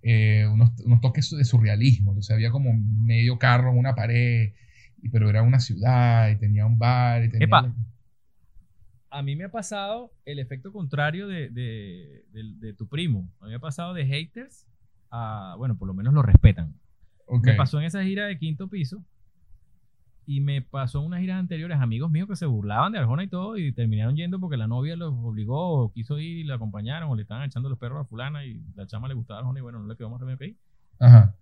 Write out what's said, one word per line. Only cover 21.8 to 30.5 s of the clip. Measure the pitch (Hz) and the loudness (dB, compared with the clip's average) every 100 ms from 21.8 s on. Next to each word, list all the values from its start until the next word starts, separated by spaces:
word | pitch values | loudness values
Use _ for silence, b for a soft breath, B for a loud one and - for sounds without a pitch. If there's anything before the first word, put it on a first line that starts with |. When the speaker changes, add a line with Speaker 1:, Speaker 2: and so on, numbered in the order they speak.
Speaker 2:
amigos | 123 113 165 | -2 -2 -2
míos | 156 196 | -2 -4
que | 175 | -6
se | 156 | -4
burlaban | 110 101 107 170 | -4 -2 -2 -2
de | 220 | 0
Arjona | 120 135 | -2 -2
y | 196 | -4
todo, | 180 196 220 | -8 -8 -6
y | 151 | -6
terminaron | 120 113 107 110 147 | -2 -2 -2 -2 -4
yendo | 175 190 | -4 -6
porque | 185 135 | -6 -4
la | 110 | -4
novia | 120 143 170 | -4 -6 -8
los | 170 | -8
obligó, | 127 117 110 107 135 180 151 | -6 -6 -6 -6 -4 -2 -2
o | 113 | -2
quiso | 120 113 147 | -4 -8 -8
ir, | 160 165 | -8 -10
y | |
la | 151 | -8
acompañaron, | 127 110 101 107 151 160 | -8 -8 -8 -10 -8 -6
o | |
le | 113 | -6
estaban | 104 110 | -6 -10
echando | 143 120 135 | -10 -8 -8
los | 131 | -8
perros | 120 143 | -8 -10
a | 139 | -12
fulana, | 113 131 147 | -10 -10 -12
y | 135 110 104 | -14 -16 -18
la | 92 95 | -18 -14
chama | 107 127 | -12 -10
le | |
gustaba | 131 113 107 | -10 -10 -10
Arjona, | 127 135 | -10 -10
y | |
bueno, | 123 117 | -12 -14
no | 104 | -14
le | 117 | -14
quedó | 113 | -14
más | 123 | -12
remedio | 127 131 | -12 -12
que | |
ir. | 156 | -14